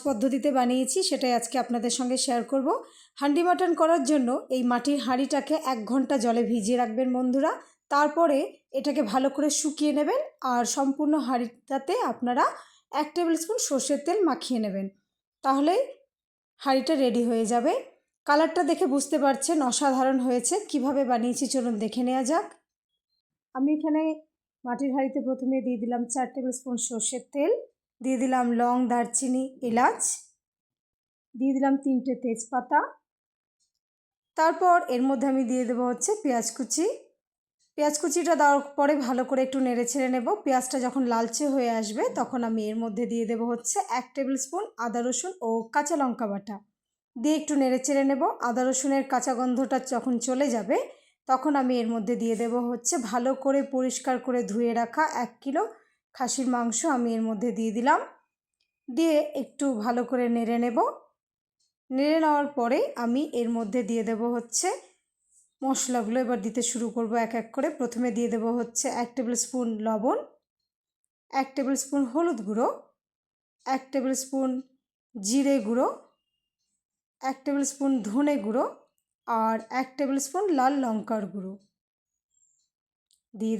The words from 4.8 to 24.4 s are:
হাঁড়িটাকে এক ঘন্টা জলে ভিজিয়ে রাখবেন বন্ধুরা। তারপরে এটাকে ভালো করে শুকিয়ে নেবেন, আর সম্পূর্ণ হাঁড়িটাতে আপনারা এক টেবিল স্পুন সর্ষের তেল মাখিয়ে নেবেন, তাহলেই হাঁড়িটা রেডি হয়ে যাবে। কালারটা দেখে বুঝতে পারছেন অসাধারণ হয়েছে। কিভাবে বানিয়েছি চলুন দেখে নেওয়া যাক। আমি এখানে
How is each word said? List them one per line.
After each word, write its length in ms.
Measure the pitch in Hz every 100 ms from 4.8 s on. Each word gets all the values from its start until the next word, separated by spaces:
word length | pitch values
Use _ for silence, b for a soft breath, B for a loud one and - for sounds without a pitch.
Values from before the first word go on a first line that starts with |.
| 277 285 226
হাঁড়িটাকে 480 | 254 277 285 - 311 262
এক 60 | 240 208
ঘন্টা 260 | 269 247 277
জলে 180 | 233 233 214
ভিজিয়ে 300 | 233 202 247
রাখবেন 260 | 233 220 262 247
বন্ধুরা। 360 | 254 269 311 508 B B -
তারপরে 440 | 285 294 311 330 277 349 - _ 269
এটাকে 240 | 285 269 214
ভালো 160 | 254 269 277
করে 120 | 294 294
শুকিয়ে 320 | 311 302 302 285
নেবেন, 220 | 302 508 622 - 262
আর 120 | 240 233 285
সম্পূর্ণ 380 | 277 277 294 302 240
হাঁড়িটাতে 680 | 247 233 - - 269 269 494 320
আপনারা 320 | - 240 247 523 - B B B 277
এক 80 | 302
টেবিল 220 | 349 330 330
স্পুন 160 | 330 466 -
সর্ষের 320 | 269 - 285 311
তেল 120 | 415 330
মাখিয়ে 320 | - - 240
নেবেন, 220 | 208 196 196 - _ _ _ _
তাহলেই 380 | 269 269 302 415 - - _ _ _ _ _ -
হাঁড়িটা 300 | 277 269 285 294
রেডি 180 | 254 240 240
হয়ে 160 | 226 220
যাবে। 200 | 240 277 494 - _ _ _ -
কালারটা 360 | 294 320 339 294
দেখে 160 | 330 269
বুঝতে 220 | 277 - 302
পারছেন 320 | 269 269 - 320 254
অসাধারণ 480 | - 285 262 262 262 254
হয়েছে। 280 | 247 240 381 -
কিভাবে 320 | 285 262 277 247
বানিয়েছি 320 | 240 247 233 254
চলুন 200 | 262 240 214
দেখে 180 | 214 233 247
নেওয়া 140 | 262 247
যাক। 160 | 330 415 - _ _ _ _ _ _ _ _ _ 262
আমি 140 | 285 302
এখানে 260 | 311 311 311 311 - _